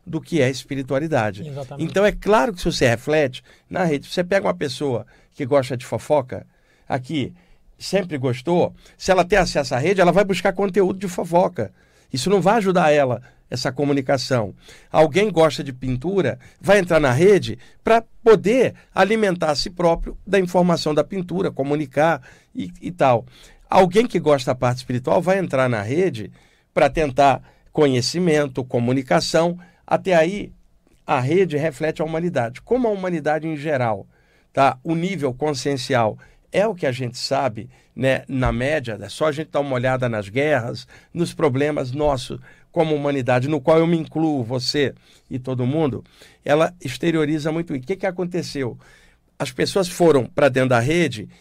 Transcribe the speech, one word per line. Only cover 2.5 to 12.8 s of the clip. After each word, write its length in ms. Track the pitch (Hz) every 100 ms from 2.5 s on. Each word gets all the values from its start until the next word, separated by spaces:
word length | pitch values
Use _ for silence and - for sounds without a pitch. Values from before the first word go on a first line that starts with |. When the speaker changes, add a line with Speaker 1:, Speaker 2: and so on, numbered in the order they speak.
Speaker 1:
que 80 | 180
se 40 | 175
você 160 | 143 131
reflete 540 | 117 147 156 139 127 - _ _
na 140 | 175
rede, 260 | 180 143 -
você 140 | -
pega 240 | 180 196 190
uma 80 |
pessoa 500 | 180 147 - 147 117 - _ _
que 100 | -
gosta 320 | 127 139 127 127
de 80 |
fofoca, 600 | - 120 - 151 131 98 - _ _ _ -
aqui, 460 | 135 127 160 180 - _ _ _ _
sempre 380 | - 190 180 151
gostou, 540 | 127 120 - 175 127 - - -
se 140 | -
ela 140 | 185
tem 140 | 175 208
acesso 360 | 180 160 135
à 40 | 127
rede, 220 | 156 196
ela 120 | 175
vai 120 | 175
buscar 280 | 202 185 202
conteúdo 460 | 190 202 196 190 190
de 100 | 196
fofoca. 640 | - 170 170 185 180 104 - _ _ _
Isso 180 | 131 185
não 100 | 202
vai 180 | 175 233
ajudar 340 | 190 180